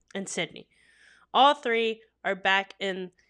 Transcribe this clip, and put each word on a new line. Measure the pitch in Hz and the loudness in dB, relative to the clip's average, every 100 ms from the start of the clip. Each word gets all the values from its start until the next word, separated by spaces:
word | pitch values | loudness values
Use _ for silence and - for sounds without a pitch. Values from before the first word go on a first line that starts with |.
| _ | _
and | 196 190 | -10 -8
Sidney. | - 165 - - _ _ _ - _ _ | -6 -8 -10 -20 _ _ _ -20 _ _
All | 226 277 294 | 4 4 4
three | 247 226 226 220 _ _ | 0 0 0 -4 _ _
are | - 190 | -6 -2
back | 190 196 196 - | 2 0 0 -6
in | 196 185 180 _ | -6 -6 -10 _